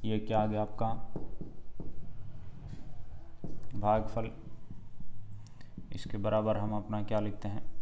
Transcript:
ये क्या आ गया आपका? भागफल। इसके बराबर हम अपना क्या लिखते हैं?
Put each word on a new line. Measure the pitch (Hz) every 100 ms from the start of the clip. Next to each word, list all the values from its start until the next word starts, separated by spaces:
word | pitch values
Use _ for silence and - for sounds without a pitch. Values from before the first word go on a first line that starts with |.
ये | 110 110
क्या | 107 110
आ | 107
गया | 104
आपका? | 107 - 113 123 - 151 - - 151 - - - - - - - - - - - - - - - - - - - - - - 107
भागफल। | 104 110 110 117 113 - - - - - - - - - - - - - - - -
इसके | 104 - 107
बराबर | 104 107 107 101
हम | 104 104
अपना | 98 104
क्या | 101 107
लिखते | 104 104 101
हैं? | 107 - -